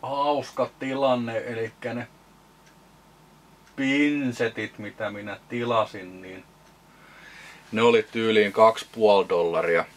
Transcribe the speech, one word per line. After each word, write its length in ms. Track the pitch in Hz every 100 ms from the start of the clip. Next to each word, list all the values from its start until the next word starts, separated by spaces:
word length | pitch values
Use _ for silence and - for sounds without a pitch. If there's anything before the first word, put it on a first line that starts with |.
hauska 680 | 131 139 143 143 131 - 123 -
tilanne, 580 | 135 135 135 123 117 110
elikkä 560 | 123 113 113 - 120
ne 140 | 120 117 - _ - _ _ _ _ _ _ _ _ _ _ _ - _ -
pinsetit, 1000 | 135 139 147 147 131 120 113 113 107 -
mitä 320 | 104 - 107
minä 300 | 101 104 98 _
tilasin, 720 | 120 120 117 107 104 92 92
niin 220 | 92 95 - _ - _ _ - - - - - - - -
ne 100 | 107
oli 260 | 117 117 107
tyyliin 400 | 117 113 110 104
kaksi 360 | 98 110 110 -
puoli 380 | - 107 101 92
dollaria. 560 | 92 85 82 85 82 82